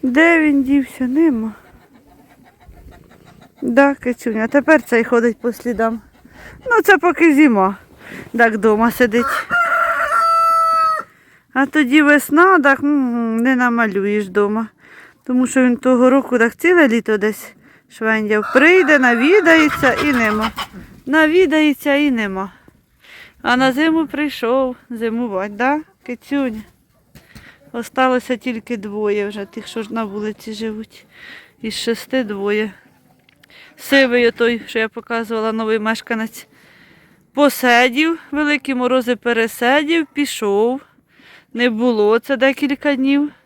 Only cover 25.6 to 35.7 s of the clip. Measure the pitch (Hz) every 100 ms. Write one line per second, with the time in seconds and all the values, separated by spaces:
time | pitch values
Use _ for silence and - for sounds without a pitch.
25.6 | 254 294 311 _ - 240 - 285 262 214
26.6 | 208 _ _ _ _ - _ - - _
27.6 | _ 240 226 - 262 254 - 247 - 226
28.6 | - 240 202 202 214 208 202 208 202 -
29.6 | 208 - 214 226 220 202 214 208 - 214
30.6 | 226 214 220 - _ - - - - _
31.6 | 220 - - 233 - 262 220 202 202 208
32.6 | 214 185 _ _ _ _ _ _ _ -
33.6 | - _ - 277 262 247 233 233 233 233
34.6 | - 226 220 - - 233 220 226 220 220
35.6 | 220